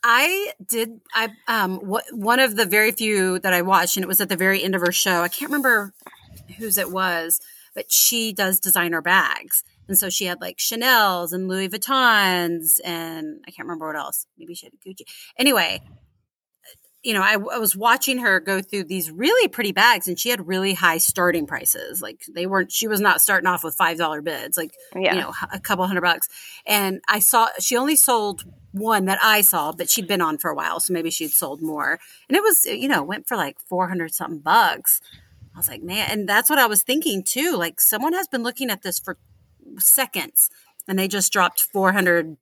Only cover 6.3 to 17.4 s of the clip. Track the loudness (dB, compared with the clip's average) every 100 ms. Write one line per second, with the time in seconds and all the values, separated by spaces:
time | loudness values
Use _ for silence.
6.3 | -20 -20 -12 -4 -2 -2 -2 -2 -2 -2
7.3 | -4 -4 -20 -16 -12 -2 0 2 0 -2
8.3 | -2 0 0 0 0 0 -2 2 4 2
9.3 | -4 -4 -6 -6 _ -2 -2 0 -4 -4
10.3 | -6 -10 -6 -6 -2 2 4 4 2 -2
11.3 | -4 -4 -2 -4 -6 -2 2 4 4 4
12.3 | 2 0 -2 0 0 -2 -8 -8 -10 -12
13.3 | -12 -20 -16 -12 -8 -8 -8 -6 -8 -10
14.3 | _ -18 -18 -18 _ -20 -20 -20 -20 -20
15.3 | -2 0 2 0 -4 -12 -20 _ _ _
16.3 | _ _ _ -20 -20 _ _ -4 2 2
17.3 | 2